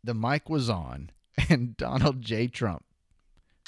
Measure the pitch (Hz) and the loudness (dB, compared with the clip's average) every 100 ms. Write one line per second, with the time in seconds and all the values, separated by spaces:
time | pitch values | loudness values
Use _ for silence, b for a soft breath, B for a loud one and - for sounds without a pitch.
0 | 113 113 117 147 - 156 120 95 69 67 | -4 -2 0 0 0 0 0 -2 -4 -10
1 | 76 - _ - - 139 120 110 127 131 | -12 -18 _ -2 4 4 4 -4 -2 2
2 | 147 131 110 110 123 - 113 80 _ _ | 2 2 -4 -2 -2 0 -2 -2 _ _
3 | _ _ _ _ _ _ | _ _ _ _ _ _